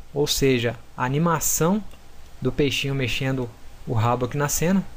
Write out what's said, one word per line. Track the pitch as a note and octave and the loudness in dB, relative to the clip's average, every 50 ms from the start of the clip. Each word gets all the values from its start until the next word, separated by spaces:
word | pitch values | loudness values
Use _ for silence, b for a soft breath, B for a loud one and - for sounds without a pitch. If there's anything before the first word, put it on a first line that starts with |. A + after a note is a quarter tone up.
| - - | -14 -6
ou | - C#3+ D3 | -2 0 0
seja, | C#3+ - - C#3 C3+ C3 A#2+ A#2 A#2 A2+ - - - - | 0 2 4 4 4 4 4 2 0 -2 -6 -10 -12 -6
a | - B2+ | -4 -2
animação | B2+ C#3 D3+ E3+ E3+ E3 D3 - - - - D#3 F3 G3+ A3 G3 - - - - - - - - - - - | 0 2 2 2 2 2 2 2 0 2 2 2 2 2 0 -2 -6 -10 -14 -18 -18 -16 -16 -16 -16 -10 -4
do | C3 B2+ | -2 0
peixinho | A#2 - D3 C3+ - - - C#3 C#3 | 2 2 2 2 2 0 -2 -2 -2
mexendo | C3+ B2+ A2+ - - C#3 C3 C3+ C3 B2 A2+ - - - - - - - | -2 0 -2 -2 0 0 0 0 -2 -2 -6 -8 -12 -16 -16 -14 -10 -6
o | - A#2+ | -2 0
rabo | G#2+ A2 A#2+ B2 B2 B2+ | 2 2 2 2 2 0
aqui | A2+ - | -2 0
na | C#3+ C#3+ C#3+ | 0 0 0
cena. | - - D#3 F3 G3 F#3+ F#3 - - | 0 2 2 2 2 2 0 -2 -6